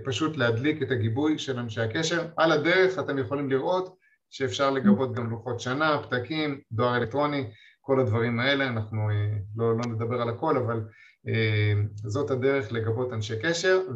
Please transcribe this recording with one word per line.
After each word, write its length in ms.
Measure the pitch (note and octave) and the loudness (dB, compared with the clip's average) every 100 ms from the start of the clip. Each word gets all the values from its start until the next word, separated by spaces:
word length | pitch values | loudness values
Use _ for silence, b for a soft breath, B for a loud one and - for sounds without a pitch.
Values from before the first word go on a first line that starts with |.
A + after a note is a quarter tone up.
פשוט 320 | C3+ A#2 D#3 D#3 | -6 -2 -2 0
להדליק 460 | A#2+ A2+ C#3+ D3+ | 0 2 0 0
את 80 | B2+ | -2
הגיבוי 480 | B2 A2 A#2 D#3 D3+ | 0 0 0 0 0
של 200 | - A#2+ | -2 -6
אנשי 220 | A#2 A2 | -4 -4
הקשר. 460 | A2 E3 D#3+ E3+ D#3+ - | -2 -2 -2 -2 -4 2
על 160 | E3 | 4
הדרך 460 | D3 D#3 F#3 F#3 - | 4 4 4 4 2
אתם 200 | C#3+ C#3 | -2 -2
יכולים 320 | A#2 C#3+ C#3 | -2 -2 0
לראות 460 | C3 D#3+ F#3 F#3 - b b _ | 0 2 0 -2 -10 b b _
שאפשר 400 | - C3+ - C#3 | -4 -4 2 2
לגבות 440 | C3+ A2+ G#2 B2+ | 4 4 4 2
גם 160 | A2 A#2 | -2 -4
לוחות 300 | A2+ B2+ A#2 | -6 -6 -6
שנה, 420 | B2+ C3+ D#3 C#3+ | -4 0 2 0
פתקים, 580 | - B2 - D#3 D3+ C#3 - | 0 -4 -2 -2 -2 -4 -6
דואר 240 | A2 B2 B2 | -2 0 2
אלקטרוני, 540 | A2+ C#3 D3 C#3+ A#2 B B B | 0 0 0 -2 -4 B B B
כל 200 | - C3 | -2 2
הדברים 400 | A#2+ A2+ A#2 A#2 | 2 2 0 0
האלה, 280 | C3 C#3 C3+ | 0 2 0
אנחנו, 420 | A2+ G#2+ G#2+ G#2+ | -2 -4 -2 0
אה, 280 | G#2 G#2 G#2 G2 G#2+ | 0 0 -2 -6 -2
לא, 220 | A#2 A2+ | 0 0
לא 60 | A#2 | -2
נדבר 360 | A2 A2+ A#2 | -4 -2 -2
על 60 | A#2 | -2
הכל, 280 | A2 D#3+ C#3 | -2 0 0
אבל, 240 | A2 A2+ G#2+ B B B A#2 | 0 -2 -6 B B B -4
אה, 440 | A2 A2 G#2 G#2 G#2 G#2 | 0 2 2 2 2 0
זאת 360 | - G#2+ A2 C#3 | -4 -4 -2 -2
הדרך 420 | C3 C3 C#3 - | 0 2 2 0
לגבות 400 | A2+ A2+ A2+ B2+ | -2 -2 -2 -2
אנשי 220 | A2+ G#2 A2 | -4 -4 -4
קשר, 380 | E3 E3 F#3 F#3 F#3 | -2 0 2 2 2